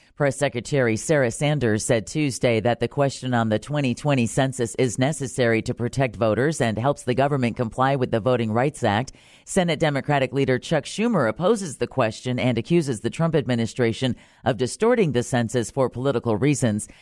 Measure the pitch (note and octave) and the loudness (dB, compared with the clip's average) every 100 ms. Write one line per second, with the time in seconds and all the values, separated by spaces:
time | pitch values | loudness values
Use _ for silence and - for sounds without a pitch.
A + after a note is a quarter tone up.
0 | _ - C#3+ - C#3 A#2+ - C#3+ A#2+ A2 | _ -2 -2 0 -2 -2 -2 0 2 0
1 | - D3+ B2 - D3 D3+ A#2+ G#2+ - A#2 | 2 2 2 0 -2 0 2 2 2 0
2 | F#2 D#3 D3 - B2+ A2+ G#2+ A#2 A#2+ - | 0 -2 -2 0 2 2 2 0 -2 0
3 | C#3 - B2+ B2 A2+ G#2+ - D3 C3+ A#2 | -2 -2 -2 0 2 0 -2 -2 -2 -2
4 | D3 C#3 A2+ - C3 B2 A#2+ - B2+ G2+ | 0 2 2 0 0 0 -4 0 0 2
5 | C3 D#3+ C3 - A#2 A2+ - - A#2 - | -2 -2 -6 0 2 2 0 -4 -4 0
6 | C3+ G2+ A2+ G#2+ C#3+ D#3+ A#2 G#2+ B2+ C#3+ | -2 0 0 2 0 0 0 0 -2 -2
7 | - A#2+ C#3 C#3+ A#2+ G#2 A2+ - C3 C#3 | -2 0 2 2 0 -2 -4 0 0 2
8 | B2 A#2 G2+ B2 A2+ A2 C#3 - A2+ G2+ | 0 0 2 0 0 0 0 0 0 0
9 | C3 - - - - - F3 D3 D#3 C#3 | -2 -10 -20 -20 -4 0 0 2 0 0
10 | C3+ C#3+ C3 C#3 C3 B2 - D#3 - - | 0 0 0 0 2 0 0 -2 -2 -4
11 | A#3 G#3 A2+ - F#3 A3+ F#3 B2 A#2+ - | 0 2 0 2 2 0 -2 -6 -4 0
12 | A2 - B2+ B2 A#2 A#2 - E3+ C#3+ A#2 | -2 -2 -4 0 0 0 2 2 2 -2
13 | A#2 - E3 D#3 A#2 A#2+ A2+ - A#2 A2+ | -4 -2 0 0 0 0 -2 0 0 0
14 | C3 - - _ A#2 C3+ B2 - A3+ B3 | -2 -4 -10 _ -2 0 -2 0 2 2
15 | E3+ A#2+ A#2+ B2 A#2 B2+ G#2+ - B2+ A#2+ | 2 0 0 -2 0 -2 -2 0 -2 0
16 | C3+ A#2+ A#2+ G#2 C#3+ C#3+ A#2+ G#2 - - | -2 -2 0 0 2 2 2 0 -6 -16